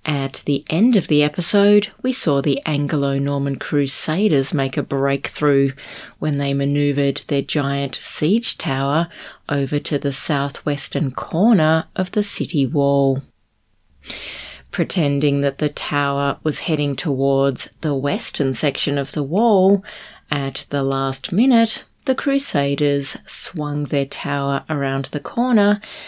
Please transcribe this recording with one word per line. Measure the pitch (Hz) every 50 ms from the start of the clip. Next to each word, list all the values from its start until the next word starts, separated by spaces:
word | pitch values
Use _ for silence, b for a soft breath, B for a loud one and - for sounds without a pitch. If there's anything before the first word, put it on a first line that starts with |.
| -
At | - 151 139 135 139 - - -
the | - 143 - - -
end | 156 170 220 254 240
of | 202 -
the | - 156 147 147
episode, | 151 - - 170 - - 202 202 208 208 208 202 - - _ -
we | 254
saw | 254 - - 170 143 139 135
the | 151 135 - -
Anglo-Norman | 160 151 143 147 - - 143 139 139 139 139 139 143 143 139 139 139 139 139
Crusaders | - - 156 147 143 135 - - - - 156 180 214 208 160 139 135 - -
make | 143 135 131 -
a | 143 135
breakthrough | - 143 135 135 139 139 139 - - - - 151 147 139 139 139 139 135 B B B B B B B B _
when | 156 156 143 139
they | 143 139 139
manoeuvred | 139 139 139 143 143 147 143 139 143 139 139 135 - - -
their | 143 139 139
giant | - - 156 135 139 139 139 139 135 - - -
siege | - - - 151 156 202 233 233 - - -
tower | - 170 135 135 139 139 143 160 170 165 B B B B B B B -
over | 147 143 139 135 147 147
to | 143 - 151 139
the | - 139 135
southwestern | - - - 151 139 139 139 - - - 151 143 - - - - 143 143 131 -
corner | - - - - 160 196 240 233 180 156 156 160 160 - - -
of | - 185 -
the | - 208 208
city | - - - - - - 147 135
wall. | 123 147 147 139 139 139 139 139 135 131 131 - - _ _ _ _ _ _ _ _ _ _ _ _ _ _ B B B B B B B B B B B B B _ -
Pretending | - 170 - - 185 156 143 143 143 151 143 139 143 139
that | 139 139 -
the | 151 147
tower | - - - - 151 143 143 143 139 139 143 139 - - -
was | 156 143 -
heading | - - 160 147 147 143 135
towards | - - 160 139 131 139 139 139 135 139 139 127 - - - - _
the | - 151 143
western | 135 131 143 147 123 - - - - 143 135 131
section | - - 143 131 - - - 143 143
of | 139 - -
the | 160 143
wall, | 135 160 202 233 233 208 190 185 196 202 196 196 B B B B B B B B _ 147
at | 143 139 135 135 - - -
the | - 143 135
last | 135 135 135 135 135 131 - - - 165
minute, | 185 254 269 247 226 226 220 - - - _ _ _ _
the | - 262
Crusaders | - - 285 277 277 269 - - 151 143 139 143 143 147 143 143 143 139 - - - -
swung | - - - - - - 160 151 147 147 147 147
their | 139 156 143 139
tower | 139 - - - 151 147 139 139 139 139 135 - -
around | 156 143 139 135 135 135 135
the | - - 143
corner | - - - 233 247 254 247 214 202 202 208 208 B B B B B